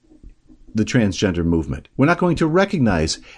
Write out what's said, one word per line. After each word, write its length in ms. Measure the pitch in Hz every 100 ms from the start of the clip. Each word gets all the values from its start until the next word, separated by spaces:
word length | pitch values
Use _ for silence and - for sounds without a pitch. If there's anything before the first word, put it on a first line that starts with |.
| _ - - - - - -
the 120 | 110 107
transgender 580 | 131 101 - 98 85
movement. 460 | 85 82 65 67 - -
We're 80 | 143
not 140 | 170
going 180 | 180 156
to 100 | 160
recognize 720 | 170 202 175 113 87 78 - -